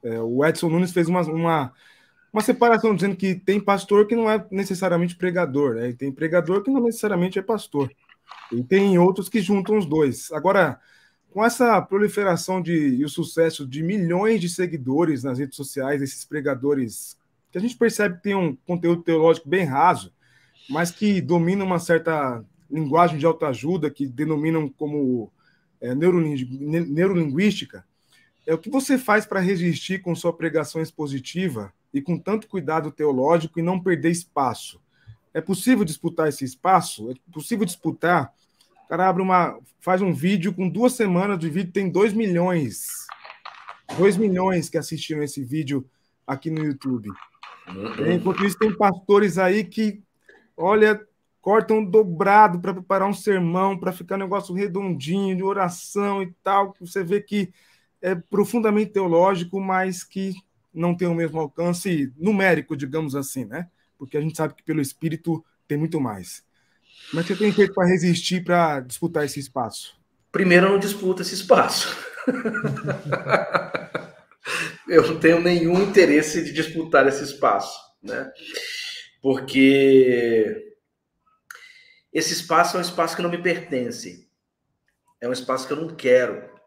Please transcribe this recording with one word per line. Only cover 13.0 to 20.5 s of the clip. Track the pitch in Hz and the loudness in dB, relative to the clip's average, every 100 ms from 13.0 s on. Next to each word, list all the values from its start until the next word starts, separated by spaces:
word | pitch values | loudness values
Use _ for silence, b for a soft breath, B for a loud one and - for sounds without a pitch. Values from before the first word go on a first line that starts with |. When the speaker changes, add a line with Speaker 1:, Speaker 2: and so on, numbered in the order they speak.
Speaker 1:
o | 147 | -2
sucesso | - 143 - 165 160 139 | -4 -6 0 0 0 -10
de | 135 | -6
milhões | 165 208 170 175 214 226 | -4 -2 0 0 2 0
de | 170 | -2
seguidores | 175 180 156 123 139 170 135 | -4 -4 -4 -2 0 2 0
nas | 135 127 | -4 -4
redes | 139 - | -6 -8
sociais, | 139 - 135 147 | -10 -6 -2 -2
esses | 135 - | -4 -10
pregadores | - 151 143 135 135 143 120 - - - _ _ _ | -10 -6 -4 -2 0 0 -2 -8 -16 -20 _ _ _
que | 180 | -6
a | |
gente | 226 247 | -6 0
percebe | 233 214 208 180 | 0 2 -2 -2
que | |
tem | 202 | -4
um | 196 170 131 - | 0 0 -4 -6
conteúdo | 175 170 170 | -2 0 0
teológico | 170 165 160 160 139 | 2 4 4 4 0
bem | 185 165 | -2 0
raso, | 131 170 127 92 _ _ _ _ | 4 4 2 -4 _ _ _ _